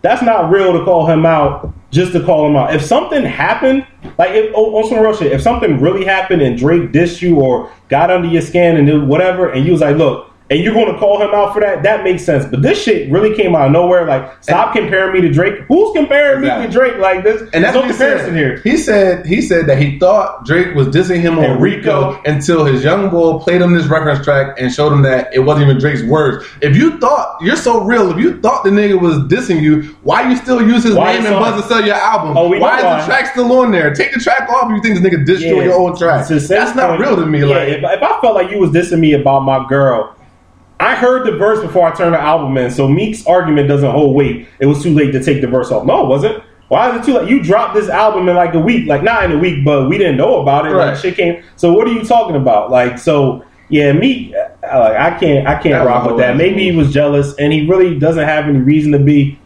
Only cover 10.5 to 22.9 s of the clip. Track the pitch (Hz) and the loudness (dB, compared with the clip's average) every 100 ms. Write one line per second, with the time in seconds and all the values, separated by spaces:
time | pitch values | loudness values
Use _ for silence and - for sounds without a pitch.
10.5 | 147 190 233 208 165 202 202 311 208 - | -2 0 0 0 0 0 0 0 0 0
11.5 | 214 208 175 175 214 190 180 - 143 143 | 0 -2 0 -2 0 -2 -2 0 -2 -2
12.5 | 131 185 415 - 196 135 160 214 214 190 | -2 0 0 0 -2 0 0 0 0 0
13.5 | 165 135 160 175 180 160 135 - - - | 2 2 2 4 2 2 -2 -4 -14 -4
14.5 | 170 220 226 - 190 190 190 165 139 190 | -2 0 -2 -2 -2 0 0 2 2 0
15.5 | 202 - 311 440 359 285 277 294 269 277 | -2 -2 2 2 0 0 2 2 2 0
16.5 | 233 226 208 254 196 190 185 196 220 - | -4 -2 0 0 0 0 0 0 -2 -4
17.5 | 165 202 247 254 214 277 269 - 160 139 | -2 0 0 -2 0 0 0 -2 -2 -2
18.5 | - 220 302 - 208 190 175 147 208 - | -2 -2 0 2 2 2 0 -2 -2 0
19.5 | 170 151 135 143 - - 160 185 - 117 | 0 2 2 0 2 2 2 0 -8 -2
20.5 | 165 180 147 123 156 185 175 170 165 143 | 0 0 0 0 0 0 0 0 0 0
21.5 | 123 135 - 160 143 135 - 151 147 156 | 2 0 0 -2 0 -2 -4 -4 -4 0
22.5 | 165 147 127 139 | 0 2 0 0